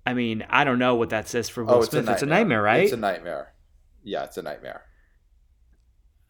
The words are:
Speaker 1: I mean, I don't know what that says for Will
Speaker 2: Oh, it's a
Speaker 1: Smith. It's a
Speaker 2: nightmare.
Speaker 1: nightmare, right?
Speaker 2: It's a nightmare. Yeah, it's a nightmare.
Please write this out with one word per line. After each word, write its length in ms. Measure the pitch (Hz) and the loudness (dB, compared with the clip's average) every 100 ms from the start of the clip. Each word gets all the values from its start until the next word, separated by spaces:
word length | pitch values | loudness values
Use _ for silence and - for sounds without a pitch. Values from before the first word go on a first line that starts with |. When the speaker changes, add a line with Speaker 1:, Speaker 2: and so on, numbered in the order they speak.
| - | -4
Speaker 1:
I 80 | |
mean, 300 | 123 117 110 104 | -2 -2 -4 0
I 160 | 127 | 2
don't 140 | 143 123 | 4 4
know 160 | 127 | 4
what 160 | 120 113 | 2 0
that 180 | 110 107 | -2 -4
says 200 | 123 110 | -4 -4
for 160 | - | -4
Will 100 | 113 | 2
Speaker 2:
Oh, 40 | 123 | 4
it's 100 | 113 | 4
a 140 | 151 | 0
Speaker 1:
Smith. 60 | 113 | 0
It's 140 | 98 | 0
a 40 | 143 | 0
Speaker 2:
nightmare. 320 | 175 220 113 | 2 2 2
Speaker 1:
nightmare, 40 | |
right? 220 | 104 127 | 4 4
Speaker 2:
It's 80 | 196 | 2
a 40 | 117 | 0
nightmare. 560 | 101 87 85 73 71 _ _ _ _ _ | -2 -4 -6 -10 -12 _ _ _ _ _
Yeah, 220 | 110 82 | -10 -8
it's 140 | 69 - | -8 -10
a 40 | |
nightmare. 400 | 78 64 64 - - _ _ _ _ _ _ _ _ _ _ _ _ _ _ | -10 -12 -14 -16 -20 _ _ _ _ _ _ _ _ _ _ _ _ _ _